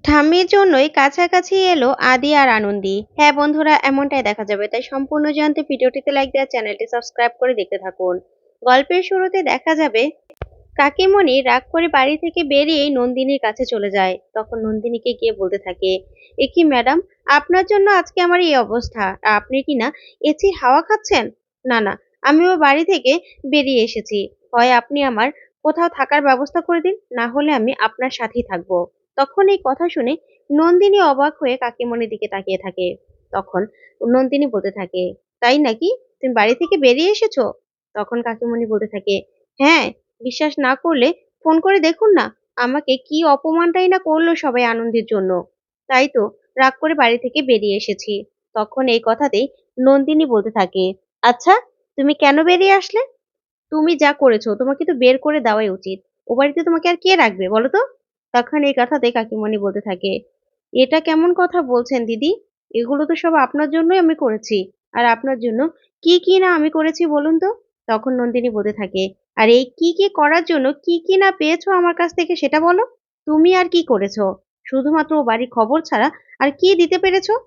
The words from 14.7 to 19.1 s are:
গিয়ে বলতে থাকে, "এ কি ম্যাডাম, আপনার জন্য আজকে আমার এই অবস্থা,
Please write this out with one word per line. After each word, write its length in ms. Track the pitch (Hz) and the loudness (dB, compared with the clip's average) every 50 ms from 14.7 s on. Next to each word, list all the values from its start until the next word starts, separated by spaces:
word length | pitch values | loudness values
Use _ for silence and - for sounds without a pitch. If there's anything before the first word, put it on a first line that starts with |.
| 220 214 208 233 240 226 226 247 | -4 -4 -4 -6 -6 -4 _ -6
গিয়ে 200 | 233 240 233 226 | -6 -2 -4 -4
বলতে 260 | 214 190 190 185 196 196 | -2 -4 -4 -4 -4 -6
থাকে, 320 | - 190 180 _ 190 190 185 185 - _ _ _ - _ _ - | -8 -10 -8 _ -2 -2 -2 -4 -6 _ _ _ -20 _ _ -4
"এ 80 | 277 | -4
কি 160 | - _ 339 339 | 0 _ 2 2
ম্যাডাম, 340 | 302 269 240 233 254 294 339 381 _ _ _ _ - | 4 2 2 2 2 0 0 -2 _ _ _ _ 2
আপনার 360 | 277 294 294 - 349 370 370 | 2 2 2 2 0 0 2
জন্য 200 | 370 415 403 392 415 | 2 2 2 4 4
আজকে 280 | 403 359 339 - _ 370 | 2 2 0 -2 _ -2
আমার 200 | 349 349 349 359 | 0 2 2 2
এই 140 | 359 330 294 | 2 2 2
অবস্থা, 480 | 262 220 190 214 240 226 226 - 226 202 185 | 0 0 0 -4 -6 -6 -8 -8 -6 -6 -6